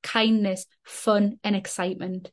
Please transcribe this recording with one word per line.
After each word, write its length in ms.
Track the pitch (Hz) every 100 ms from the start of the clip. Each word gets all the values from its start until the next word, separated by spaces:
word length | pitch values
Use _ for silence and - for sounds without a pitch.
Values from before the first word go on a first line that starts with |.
kindness, 600 | - 233 226 220 202 185 - _
fun, 560 | - - - 208 202 220
and 140 | 208 202
excitement. 720 | 190 - 180 185 185 185 180